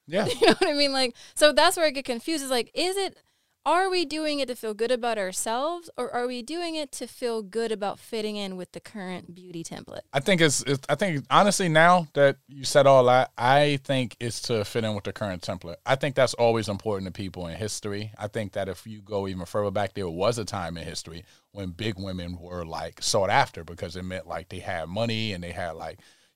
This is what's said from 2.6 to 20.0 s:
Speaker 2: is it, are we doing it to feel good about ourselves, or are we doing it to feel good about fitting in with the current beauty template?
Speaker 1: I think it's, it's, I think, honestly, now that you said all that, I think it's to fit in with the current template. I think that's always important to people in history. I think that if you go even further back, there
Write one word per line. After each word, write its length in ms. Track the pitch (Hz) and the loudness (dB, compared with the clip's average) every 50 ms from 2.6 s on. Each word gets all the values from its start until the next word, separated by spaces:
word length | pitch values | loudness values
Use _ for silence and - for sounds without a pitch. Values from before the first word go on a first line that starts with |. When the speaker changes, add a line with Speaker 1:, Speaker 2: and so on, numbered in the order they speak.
| 226 - | -2 -4
Speaker 2:
is 240 | - 262 330 370 381 | -2 -2 -2 -2 0
it, 220 | 392 381 349 - _ _ _ _ _ _ _ _ _ - | -2 -4 -4 -6 _ _ _ _ _ _ _ _ _ 0
are 220 | 285 320 359 381 381 | 2 2 2 2 2
we 140 | 370 359 330 | 0 -2 -2
doing 340 | 269 302 311 311 302 294 285 | -2 -4 -4 -2 -2 -2 -2
it 60 | 262 247 | -2 -4
to 60 | 247 | -6
feel 180 | - 226 220 208 | -6 -6 -6 -4
good 160 | 208 226 233 | -2 0 0
about 260 | 254 233 240 240 226 214 | 0 0 0 -2 -2 -2
ourselves, 720 | 190 185 190 - - 226 226 247 277 320 349 349 330 330 - | -4 -4 -4 -6 -4 -2 -2 -2 -2 -4 -4 -6 -12 -12 -10
or 140 | - 247 - | -8 -8 -4
are 140 | - 240 240 | -4 -4 -4
we 140 | 254 247 247 | -4 -4 -6
doing 320 | 226 262 320 349 349 330 320 | -8 -8 -8 -6 -6 -6 -6
it 140 | 311 294 - | -6 -8 -8
to 140 | - - 254 | -10 -12 -12
feel 360 | 233 - - 254 240 226 220 | -12 -10 -6 -6 -4 -4 -4
good 280 | 208 185 196 226 226 226 | -6 -6 -6 -4 -4 -4
about 260 | 220 190 208 196 - - | -4 -4 -4 -6 -6 -8
fitting 360 | - - 233 220 214 214 208 | -12 -10 -8 -6 -6 -6 -6
in 200 | 208 202 190 190 | -6 -8 -8 -8
with 160 | 180 180 - | -10 -12 -12
the 80 | - 170 | -14 -18
current 540 | - - - 214 185 185 185 - 175 175 170 | -18 -14 -12 -10 -10 -8 -10 -10 -12 -16 -20
beauty 280 | 180 180 180 170 165 | -20 -16 -14 -12 -12
template? 380 | 165 - - - - - - - - _ | -10 -10 -12 -14 -14 -14 -14 -14 -10 _
Speaker 1:
I 60 | - 139 | -4 -2
think 200 | - 208 190 165 | 2 4 4 6
it's, 220 | 165 147 - - | 6 4 4 2
it's, 220 | 120 135 143 135 - - | -2 -2 -2 -2 0 -2
I 60 | 147 | -2
think, 280 | - 208 185 151 139 - - | 0 0 -2 -2 -2 0 4
honestly, 380 | 143 165 202 202 - - 190 170 | 6 6 6 6 4 2 2 4
now 400 | 156 156 165 175 180 180 160 - - | 6 8 8 8 8 6 4 0 2
that 220 | 147 139 139 135 _ _ - | 4 6 6 4 _ _ -20
you 160 | 143 139 127 | -14 -10 -2
said 220 | - - 147 135 139 | 4 6 8 8 10
all 160 | 135 131 123 | 10 8 8
that, 260 | 123 123 127 127 - - - | 8 6 6 4 2 -2 0
I 400 | 120 127 135 147 147 147 143 135 - | 4 6 6 6 6 4 2 -2 -2
think 320 | - 135 131 123 107 - - | -2 0 0 -2 -4 -6 -8
it's 220 | 120 117 - - | -8 -6 -6 -6
to 220 | - - 120 107 101 | -4 -2 -2 -2 -2
fit 180 | - - 120 113 | -2 -2 -2 -2
in 100 | 107 107 | -2 -2
with 100 | 101 - | -4 -6
the 80 | 101 | -8
current 300 | - - 107 98 90 87 | -6 -6 -6 -6 -6 -6
template. 340 | - - 95 87 - 85 85 - - | -6 -8 -8 -8 -8 -12 -14 -6 0
I 80 | 113 135 | 0 0
think 180 | 135 160 143 127 | 2 0 0 2
that's 180 | 135 135 - - | 2 2 2 2
always 340 | - 120 117 113 113 101 110 | 2 4 4 4 2 0 -2
important 380 | 98 95 - 110 101 95 95 | -6 -6 -4 -4 -4 -4 -6
to 60 | 92 | -8
people 340 | 85 - 98 92 - 92 87 82 | -8 -8 -10 -10 -8 -10 -10 -10
in 80 | 82 | -8
history. 540 | 87 110 104 - - - 104 101 101 107 107 104 - | -8 -8 -8 -8 -8 -8 -8 -8 -8 -8 -10 -10 -10
I 80 | 104 104 | -10 -8
think 240 | - 113 104 95 | -6 -6 -6 -6
that 160 | - 101 98 95 | -6 -6 -6 -6
if 160 | 87 - - | -8 -10 -12
you 140 | 113 107 104 | -18 -18 -16
go 260 | 98 101 104 98 98 95 | -10 -6 -4 -4 -4 -4
even 160 | 95 92 87 | -6 -6 -8
further 240 | - - 107 104 101 | -4 -2 -2 -2 0
back, 240 | 95 107 101 - - | 0 -2 -2 -4 -4
there 140 | 101 | -6